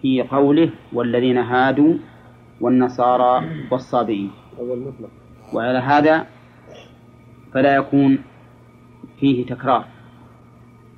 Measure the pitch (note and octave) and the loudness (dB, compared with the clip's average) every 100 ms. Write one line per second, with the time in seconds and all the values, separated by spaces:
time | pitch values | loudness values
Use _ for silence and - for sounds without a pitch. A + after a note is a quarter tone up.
0 | C3 C3 B2 C#3 C#3+ D3+ E3 - - A#2+ | -2 -2 0 2 4 4 2 -2 -8 -4
1 | A#2+ A#2+ B2+ B2 A#2 B2 C3 C3 D3+ E3+ | -2 0 2 0 0 0 2 4 2 2
2 | - - - - - - B2 B2+ B2+ B2+ | -6 -20 -20 -20 -20 -6 0 2 0 0
3 | B2 B2 B2 B2+ D#3+ D#3 B2+ B2+ - C#3 | 0 2 2 0 -2 -10 -6 -6 -4 -4
4 | A#2+ G2+ G2 - - - B2 B2 C3+ B2+ | -2 -4 -6 -12 -20 -14 -10 -8 -10 -16
5 | A2 - - - - A2+ A#2 B2+ B2+ D3 | -20 -20 -20 -20 -8 -4 -2 -2 2 2
6 | D#3 D#3 - - - - - - - - | 4 2 -2 -20 -20 -20 -20 -20 -20 -20
7 | - - - - - C3 C#3 C#3 C3+ C#3 | -20 -20 -20 -20 -8 0 2 0 0 2
8 | C3+ C3+ - - - - - - - - | 2 0 -4 -20 -20 -20 -20 -20 -20 -20
9 | - - C#3 B2 B2 A#2+ C3 A#2 - - | -20 -4 -2 0 -4 -6 -2 -2 -2 -20
10 | - - - - - - - - - | -20 -20 -20 -20 -20 -20 -20 -20 -20